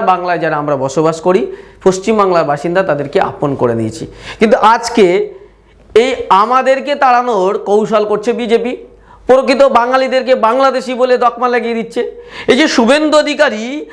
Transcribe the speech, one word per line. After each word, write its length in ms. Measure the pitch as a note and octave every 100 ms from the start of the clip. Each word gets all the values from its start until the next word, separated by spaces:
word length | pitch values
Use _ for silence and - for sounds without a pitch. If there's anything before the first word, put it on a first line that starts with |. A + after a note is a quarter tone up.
| F#3+
বাংলায় 300 | F3+ F3 E3+
যারা 120 | D#3 D3+
আমরা 140 | D3 C#3+
বসবাস 340 | C3+ E3 D#3 D#3+ F3+
করি, 140 | F#3+ - - - - F#3+
পশ্চিমবাংলার 640 | F#3 A3+ A3 F#3+ F3 D3+
বাসিন্দা, 300 | D3 E3+ F3+ F3+
তাদেরকে 280 | C#3+ C#3 G3 F#3
আপন 180 | - D3 C3+
করে 140 | B2 A#2
নিয়েছি। 240 | A2 - - - - -
কিন্তু 180 | G#3+ - G#3
আজকে 320 | A#3 - A#3+ F3+ F#3+ - - - _ _ _ - G#3+
এই 80 | C4 - - F#3+
আমাদেরকে 500 | A3 B3+ C4 C4+ B3+ C#4+
তাড়ানোর 500 | C4 B3 B3 G#3 F#3 G#3 -
কৌশল 340 | G#3 G3+ G#3+ G#3+
করছে 200 | G#3 A#3+ A3
বিজেপি, 340 | A#3 A3+ B3 - - - - - -
প্রকৃত 340 | B3+ B3+ C4+ C#4 A#3
বাঙালিদেরকে 540 | A#3+ C4 C4 C4 A#3+ A#3+ A3
বাংলাদেশি 460 | B3+ C4+ B3+ A3 A#3
বলে 140 | B3+ B3 A#3+
তকমা 220 | A#3 B3
লাগিয়ে 240 | A#3+ A3+ A3+
দিচ্ছে। 220 | A3+ B3 A#4+ - - - -
এই 60 | B3+
যে 60 | D#4 -
শুভেন্দু 400 | A3+ D4 D4+ D4+
অধিকারী 400 | D4 C#4+ C#4+ G#3+ A#3 D4 D4+